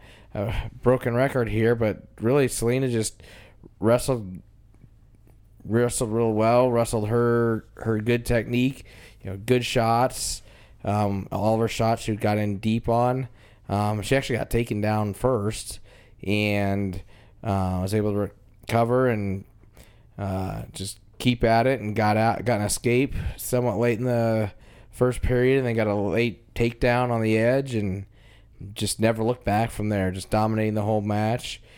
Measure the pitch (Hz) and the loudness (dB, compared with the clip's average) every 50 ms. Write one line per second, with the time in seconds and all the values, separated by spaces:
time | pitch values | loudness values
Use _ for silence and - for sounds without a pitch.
0 | - - - - - - - 107 101 117 113 - - - - - - 120 127 127 | -20 -20 -20 -20 -20 -10 -6 -4 -4 -2 -2 -4 -4 -6 -8 -2 2 2 2 4
1 | - 127 117 120 131 139 - 131 117 107 101 110 113 113 120 117 113 107 95 - | 2 0 0 2 2 2 2 0 0 0 2 2 4 4 4 2 2 0 0 -2
2 | - - - - 104 113 131 147 135 120 - - 113 117 123 131 135 131 117 113 | -8 -18 -10 -4 0 2 4 4 2 2 0 -2 0 0 0 0 0 0 0 -2
3 | 107 - - - - - - - - - - - - - - - - 110 117 123 | -2 -4 -6 -12 -18 -20 -20 -20 -20 -20 -20 -20 -20 -20 -8 -2 2 2 2 2
4 | 113 - 131 120 107 92 92 - - - - - - - - - - - - - | 2 0 -2 -4 -4 -8 -12 -14 -16 -20 -20 -20 -20 -20 -20 -20 -20 -20 -20 -20
5 | - - - - - - - - - - - - - 98 104 117 120 120 113 - | -20 -20 -20 -20 -20 -20 -20 -20 -20 -20 -20 -16 -6 -2 0 2 2 2 0 -2
6 | 127 110 107 117 117 113 110 107 110 113 120 123 127 127 120 117 117 - - 113 | -2 -2 0 0 0 2 2 2 4 4 4 4 4 4 2 2 0 0 0 -2
7 | 104 104 117 120 120 120 117 120 117 117 113 110 - - - - - 113 113 107 | 0 0 2 2 2 2 2 2 2 2 0 -2 -4 -10 -14 -8 -4 -2 -2 0
8 | 107 117 120 120 120 - 123 117 104 - 120 123 123 135 135 - - - - - | 0 0 0 0 0 0 0 0 0 0 0 0 0 0 -2 -4 -10 -20 -20 -20
9 | - - - - - 98 92 98 104 113 127 123 117 - - 123 113 113 117 120 | -20 -20 -20 -14 -12 -10 -10 -6 -2 0 2 2 2 0 0 0 2 2 2 2
10 | 127 131 - - - - - - - - - - - - - - - - 101 104 | 2 0 -2 -4 -8 -8 -8 -10 -12 -18 -20 -20 -20 -20 -20 -10 -4 -2 0 0
11 | 104 101 101 98 - - - 95 98 110 110 110 113 110 - - 113 113 113 110 | 0 0 -2 -4 -6 -6 -4 -2 0 2 2 2 0 0 0 0 0 0 0 0
12 | - - 110 101 110 104 104 107 107 104 101 95 - 110 110 117 - - 113 117 | -2 -4 -4 -2 0 0 0 0 0 -2 -2 -2 -2 0 0 0 0 0 0 2
13 | 120 123 127 131 131 120 - - - - - - - - 101 101 104 107 107 107 | 2 0 0 -2 -4 -8 -12 -18 -20 -20 -20 -18 -8 -4 -2 0 0 0 0 -2
14 | 95 - 135 135 135 - 120 107 - - - 117 120 - 113 104 104 107 107 107 | -2 0 0 0 0 0 -4 -4 -2 -2 -2 -2 0 -2 -2 -2 0 0 0 0
15 | 107 104 98 - - 127 131 110 101 107 110 - - - - - - - - - | 0 -2 -2 -2 0 0 0 0 0 -2 -4 -6 -8 -12 -14 -16 -16 -20 -20 -20
16 | - - - - - - 104 104 107 104 104 101 101 98 98 101 101 95 92 95 | -20 -20 -20 -10 -4 0 0 2 2 2 2 0 0 0 0 -2 -2 -4 -6 -8
17 | - - - - - - - - - 110 98 98 95 92 92 92 92 95 104 110 | -10 -14 -20 -20 -20 -20 -18 -8 -4 -2 0 0 0 0 0 -2 -2 0 0 0
18 | 104 107 101 101 101 92 - - - - - - - - 113 117 117 117 123 127 | 0 0 0 0 -2 -4 -6 -12 -20 -20 -20 -18 -8 -2 0 0 2 2 2 2
19 | 131 127 117 107 101 98 95 95 95 - - - - - - - - - - - | 2 2 2 0 -2 -2 -4 -6 -8 -12 -20 -20 -20 -20 -20 -20 -20 -20 -20 -20
20 | - - - - 101 98 95 95 92 92 104 110 113 - - - 95 101 - - | -20 -18 -12 -8 -6 -4 -4 -4 -4 -6 -8 -8 -10 -12 -12 -12 -12 -12 -12 -14
21 | - - - - - 123 123 113 - 113 113 113 117 131 135 117 104 107 104 113 | -20 -20 -12 -4 -2 0 0 2 2 4 4 4 4 2 0 0 -2 -4 -2 0
22 | 107 107 107 110 113 117 107 - 95 117 120 104 104 101 - - - 120 120 123 | 2 2 4 4 2 2 0 0 0 -2 0 0 0 -2 -2 -2 0 0 2 2
23 | 139 139 - - - - - - - - - 123 120 120 101 101 120 120 117 104 | 2 0 -2 -4 -6 -6 -8 -8 -6 -2 0 0 0 0 0 0 0 0 0 0
24 | 123 127 120 117 117 113 113 110 110 101 - - - - - - - - - - | 0 0 0 2 2 2 2 0 0 -2 -4 -10 -20 -20 -20 -20 -20 -12 -2 0
25 | 127 127 120 - - - 127 123 123 127 131 139 131 120 113 113 110 107 101 104 | 2 2 2 2 0 2 2 4 4 4 4 2 2 0 0 0 2 2 2 0
26 | 101 101 82 113 117 120 95 - - - - - 120 120 117 - - 123 120 123 | 0 0 2 2 0 0 -2 -6 -12 -10 -4 -2 -2 -2 0 0 0 2 2 2
27 | 127 123 120 113 110 110 110 110 113 117 127 139 139 135 123 110 104 101 95 101 | 2 0 0 0 2 2 2 2 4 2 2 0 0 -2 -2 -2 -2 -2 -4 -6
28 | 98 - - - - - - - - - - - - 98 104 - 107 104 - - | -8 -12 -18 -20 -20 -20 -20 -20 -20 -20 -20 -18 -16 -14 -8 -4 -4 -4 0 2
29 | 110 110 117 110 113 113 123 - - - 101 107 113 117 - - 104 104 104 101 | 2 2 2 2 0 -2 -2 -2 -2 0 0 2 0 0 -2 -4 -2 -2 0 0
30 | 95 95 92 95 90 - - 107 107 110 110 110 110 110 104 107 101 107 110 107 | 0 0 -2 -4 -4 -2 0 0 2 2 2 0 0 0 0 0 0 0 0 0
31 | 101 104 104 104 107 110 117 123 - - - - - - - | 0 0 0 0 0 0 -2 -4 -6 -10 -14 -14 -16 -20 -20